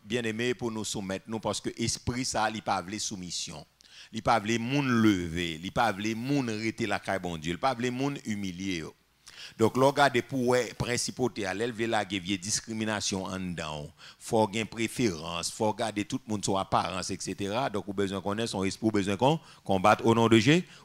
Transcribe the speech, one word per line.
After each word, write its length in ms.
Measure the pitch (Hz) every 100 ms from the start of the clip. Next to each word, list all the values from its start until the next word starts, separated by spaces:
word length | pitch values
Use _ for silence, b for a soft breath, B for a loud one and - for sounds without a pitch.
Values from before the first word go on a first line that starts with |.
bien 180 | 104 120
aimé, 320 | 113 110 120
pour 160 | 123 120
nous 140 | 110
soumettre, 400 | 104 117 95 95 -
nous, 140 | 113
parce 200 | 107 101
que 100 | - -
l'esprit, 480 | 113 - - 123
ça, 240 | 127 113 110
il 120 | 110
pas 180 | 107 98
voulu 180 | 90 104
soumission. 680 | - 98 90 - - - - _ B B B
Il 100 | 220
pas 160 | - 117
voulu 200 | 104 113
moun 280 | 117 139 135
lever. 720 | 117 110 95 87 82 87 80
Il 100 | 92
pas 180 | - 117
voulu 240 | 98 107
moun 340 | 110 127 143 123
rester 360 | 107 113 107 110
la 140 | 98
caille, 180 | - 98
bon 180 | 90 82
Dieu. 160 | 78
Il 60 | 85
pas 160 | 135
voulu 160 | 120 123
moun 280 | 123 139 143
humilier. 600 | - 104 98 87 98 87 78 - _ _ B B B -
Donc, 180 | 110 120
là, 100 | 135
regardez 360 | 143 143 123
pour, 260 | - 131 123
ouais, 240 | 123 107
principauté, 680 | - 110 120 - 107 123 -
à 80 | 95
l'élever 340 | 95 120 110 117
la 180 | 110
guerre, 340 | 101 101 87 98
discrimination 840 | 92 - - 113 110 104 - 95
en 140 | 95 95
dedans. 520 | 92 82 80 76 76 - B -
Faut 280 | - 113 107
gagner 180 | 104
préférence, 880 | 107 110 110 - 120 82 82 85 82
faut 220 | - 107
garder 300 | 101 113 107
tout 160 | 101 - -
le 60 |
monde 120 | 107
sur 140 | 92 95
apparence, 520 | 95 117 90 92 90
et 80 | 95
cetera. 480 | - 92 98 110 135
Donc, 180 | 101 98
au 40 |
besoin 280 | 98 101 98
qu'on 180 | 90 101
ait 80 | 113
son 180 | 107
esprit, 240 | 95 - 110
au 20 |
besoin 260 | 104 95 98
qu'on 240 | 131 160 B B
combatte 380 | - 95 101 107
au 120 | 123
nom 140 | 113 113
de 100 | 113
Jésus, 280 | 110 165 180 B